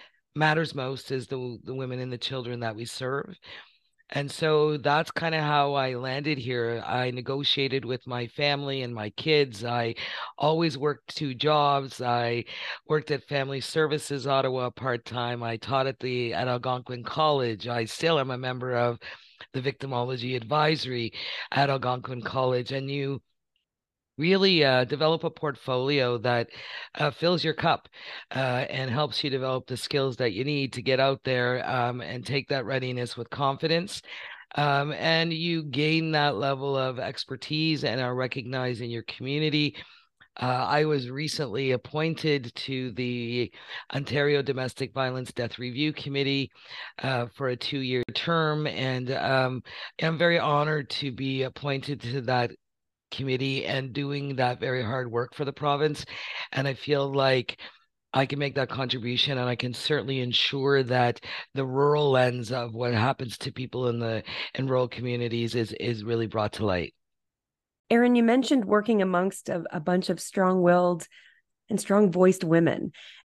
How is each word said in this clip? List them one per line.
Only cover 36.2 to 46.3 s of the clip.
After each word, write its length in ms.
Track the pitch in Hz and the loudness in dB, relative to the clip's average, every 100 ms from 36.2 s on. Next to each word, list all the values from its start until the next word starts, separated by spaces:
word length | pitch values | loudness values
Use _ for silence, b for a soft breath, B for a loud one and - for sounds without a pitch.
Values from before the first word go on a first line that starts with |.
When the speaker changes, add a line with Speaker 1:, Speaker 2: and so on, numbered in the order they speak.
| 147 104 | 2 2
Speaker 1:
level 420 | 139 135 139 135 | 0 0 -2 0
of 220 | 131 123 | -2 -2
expertise 840 | 92 - - 127 - 156 160 151 | -6 -6 -8 -10 -4 0 2 0
and 160 | 123 117 | 0 -2
are 140 | 127 | -2
recognized 680 | 123 127 139 113 131 127 120 | -2 -2 -4 -6 -4 -4 -4
in 100 | 120 | -6
your 100 | 117 | -6
community. 720 | - - 127 143 156 151 147 B B B B _ - - | -8 -10 -4 0 2 2 0 B B B B _ -20 -4
Uh, 60 | 127 | -2
I 400 | 127 123 143 156 | 0 2 2 4
was 240 | 147 123 | 0 -2
recently 640 | 135 151 - 139 127 135 | -6 -6 -4 -4 -2 0
appointed 800 | 127 - 151 160 160 160 143 117 | 0 -2 -2 -2 0 0 0 0
to 380 | - - 131 127 | -10 -6 -4 -4
the 600 | 110 123 123 117 120 117 B B B B 139 | -4 -2 -2 -2 -2 -2 B B B B -6
Ontario 480 | 143 139 143 143 | -2 2 4 2
Domestic 500 | 135 127 127 - 131 | 2 -2 -4 -4 -6
Violence 400 | - 131 127 127 | -2 -2 -2 -6
Death 240 | - 120 - | -4 -6 -4
Review 340 | 123 123 151 | -8 -2 -2
Committee, 600 | 151 147 139 139 | -2 -4 0 2